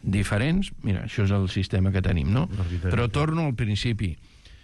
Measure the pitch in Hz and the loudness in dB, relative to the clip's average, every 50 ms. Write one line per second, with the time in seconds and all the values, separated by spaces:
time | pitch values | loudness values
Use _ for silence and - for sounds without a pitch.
0 | - 104 95 104 98 - 110 101 127 156 170 196 190 - - - - 110 92 - | -4 0 0 0 2 2 0 0 2 2 2 0 0 -2 -6 -6 -2 -2 -2 -2
1 | - 107 - - 101 98 101 101 95 90 - 95 92 - 98 92 92 98 95 95 | -2 -4 -2 0 2 2 2 2 0 0 0 -2 -2 0 0 2 2 2 2 2
2 | 90 90 90 78 67 73 107 131 175 - - 98 90 85 90 85 90 90 90 113 | 2 2 2 2 2 2 2 2 0 -2 -2 -4 -4 -2 -2 -2 0 0 0 2
3 | 120 113 104 143 151 156 160 170 160 143 120 117 117 104 104 - - 123 110 - | 0 0 0 0 0 2 2 0 0 0 0 -2 -2 0 0 0 0 -2 -2 0
4 | 107 87 78 - - - - - - - - - | -2 -4 -4 -8 -14 -20 -20 -20 -20 -20 -20 -20